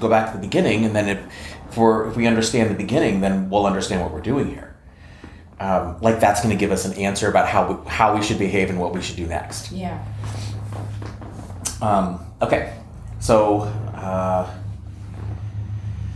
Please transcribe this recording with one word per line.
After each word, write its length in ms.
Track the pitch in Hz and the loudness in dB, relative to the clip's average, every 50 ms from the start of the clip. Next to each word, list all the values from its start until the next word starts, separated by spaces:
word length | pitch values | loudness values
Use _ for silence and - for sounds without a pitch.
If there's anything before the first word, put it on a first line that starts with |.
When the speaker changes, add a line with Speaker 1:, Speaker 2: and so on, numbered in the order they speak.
Speaker 1:
go 80 | 113 110 | 2 4
back 240 | 113 110 110 - | 4 4 4 2
to 40 | - | -4
the 60 | 92 | -6
beginning, 420 | 101 98 - 180 180 123 104 107 113 | -4 0 2 2 4 4 4 4 4
and 120 | 107 110 | 4 2
then 120 | 104 101 101 | 2 2 0
if, 100 | 95 95 - - - - - - - - - - | 0 -4 -6 -10 -14 -14 -14 -14 -14 -14 -14 -6
if 80 | - | 2
we're, 320 | 113 113 113 110 110 - - | 6 6 6 6 6 2 -2
if 80 | - | 0
we 100 | 120 117 | 2 4
understand 440 | 117 113 110 110 - - 117 110 104 | 4 4 4 2 2 2 2 2 2
the 40 | 95 | 2
beginning, 460 | 90 98 92 127 160 - 113 98 95 | -2 -2 0 2 2 4 4 2 2
then 280 | 98 95 98 95 92 95 | 2 2 2 0 0 2
we'll 180 | 98 104 101 | 2 2 4
understand 360 | 98 92 95 - - 98 90 | 4 2 0 0 0 0 -2
what 100 | 85 80 | -2 -2
we're 80 | 78 78 | -4 -4
doing 280 | 78 107 139 139 - - | -2 0 0 0 0 -2
here." 240 | - - - - - - - - - - - - - - - - - - - - - - | -4 -8 -12 -16 -18 -20 -20 -20 -20 -20 -20 -20 -20 -20 -18 -18 -18 -20 -20 -16 -10 -4
Um, 360 | 98 95 92 90 87 82 82 87 | 0 2 2 2 2 0 -2 2
like, 180 | 110 113 113 - | 2 2 4 6
that's 220 | 110 104 104 - | 4 4 4 4
gonna 140 | 120 110 98 | 2 2 2
give 160 | 92 101 87 | 2 2 2
us 120 | 95 95 - | 2 0 -2
an 100 | 98 95 | -4 -4
answer 340 | 101 98 98 98 - 107 101 | -2 -2 -2 0 0 2 4
about 180 | 98 92 90 | 4 4 4
how 260 | - 107 98 90 90 | 4 4 2 2 2
we, 160 | 95 - - - | -2 -6 -6 -4
how 280 | - - 113 107 104 | 2 4 4 4 4
we 60 | 107 | 2
should 180 | 107 - 110 98 | 0 0 0 0
behave 300 | 98 92 101 98 92 92 | 0 2 2 2 2 2
and 100 | 92 90 | 0 -2
what 120 | 87 87 | -2 -2
we 80 | 90 92 | -2 -4
should 160 | - - - | -6 -6 -6
do 100 | 92 82 | -6 -6
next. 440 | 80 80 - - - - - - - | -4 -4 -6 -6 -8 -10 -10 -10 -8
Speaker 2:
Yeah. 340 | 175 185 185 180 175 165 - - - - - - - - - - - - - - - - - - - - - - - - - - - - - - - - - - - - | -8 -6 -6 -6 -6 -8 -8 -8 -8 -8 -8 -8 -6 -6 -6 -8 -8 -8 -8 -8 -8 -8 -8 -8 -8 -8 -8 -10 -10 -12 -12 -12 -12 -12 -12 -12 -10 -8 -6 -6 -4 -2
Speaker 1:
Um, 520 | 113 107 101 95 92 90 90 - - - - - | 2 2 4 4 2 0 -2 -6 -10 -12 -4 -2
okay. 340 | 117 - 98 - - - - - - - - - - - - - | 0 2 2 0 0 -2 -8 -12 -14 -14 -14 -14 -14 -12 -10 -4
So, 400 | - - 113 107 107 107 104 104 - - - - - - - | 2 4 6 6 6 6 4 2 0 -2 -4 -6 -6 -6 -8
uh, 580 | - 92 95 92 92 92 92 92 92 92 - - - - - - - - - - - - - - - - - - - - - - - - - - - - - - - - - - | -6 -4 -2 -2 0 0 2 0 0 0 -2 -8 -10 -10 -10 -10 -12 -12 -14 -14 -14 -14 -12 -12 -10 -8 -8 -8 -8 -8 -8 -8 -8 -6 -6 -6 -6 -6 -6 -6 -6 -8 -8 -8